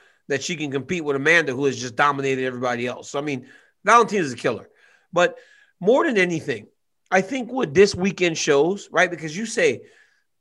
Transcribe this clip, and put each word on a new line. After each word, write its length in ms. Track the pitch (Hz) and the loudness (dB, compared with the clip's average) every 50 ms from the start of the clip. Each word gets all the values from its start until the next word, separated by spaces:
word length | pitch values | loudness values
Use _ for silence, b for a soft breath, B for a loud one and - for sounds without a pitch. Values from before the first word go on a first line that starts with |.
| b b b b b | b b b b b
that 160 | - 143 131 | -4 -4 -4
she 140 | - - 180 | -4 -6 -6
can 140 | 147 156 143 | -6 -6 -4
compete 320 | 131 139 127 127 185 175 151 | -4 -6 -4 -4 -4 -4 -2
with 100 | 147 139 | -2 -2
Amanda, 360 | 135 135 156 170 170 160 139 123 | 0 2 4 4 4 2 0 -2
who 100 | 127 143 | 0 0
has 140 | 139 123 113 | -2 -2 -2
just 140 | 123 127 117 | -8 -6 -2
dominated 480 | 113 147 147 143 135 139 135 135 127 131 | 0 2 2 2 0 -2 -2 -2 -2 -2
everybody 420 | 131 123 123 127 123 120 120 120 123 | -4 -4 -4 -4 -4 -4 -4 -4 -6
else. 200 | 117 - - - | -8 -10 -12 -8
So, 100 | - 143 | -6 -6
I 40 | |
mean, 240 | 147 151 139 127 b b b b b b b _ - | -4 -4 -6 -6 b b b b b b b _ 2
Valentina's 480 | 196 220 240 226 180 202 202 165 135 | 4 6 6 6 4 2 0 -2 -2
a 40 | 120 | -4
killer. 320 | - - 139 110 95 - b b b b b b b b b | -4 -2 -2 -4 -4 -8 b b b b b b b b b
But 240 | - 170 175 170 - b b b b b b b b _ | 0 2 2 2 0 b b b b b b b b _
more 240 | 175 196 254 294 330 | 2 2 4 4 2
than 140 | 330 240 196 | 2 2 2
anything, 480 | 180 175 170 156 - 151 123 104 110 - _ _ _ _ _ _ _ _ | 0 0 0 -4 -4 -6 -8 -8 -10 -16 _ _ _ _ _ _ _ _
I 100 | 185 190 | 0 0
think 280 | 190 190 277 262 233 214 | 0 0 -4 -8 -6 -6
what 220 | 247 262 233 156 | -4 -4 -4 2
this 220 | 135 175 202 196 - | 4 4 4 4 4
weekend 420 | 180 180 202 156 - 180 175 160 | 0 -2 -2 0 0 -2 -2 0
shows, 520 | - - 156 143 139 151 170 202 196 - - | 0 0 2 4 4 4 2 0 -4 -8 -2
right, 160 | - 160 180 180 | 0 2 2 2
because 240 | 175 151 156 156 151 | 0 -6 -10 -10 -8
you 120 | 190 233 | -8 -8
say 360 | 220 - 226 175 147 117 107 b b b b b b b b b b _ _ | -6 0 0 2 2 0 -2 b b b b b b b b b b _ _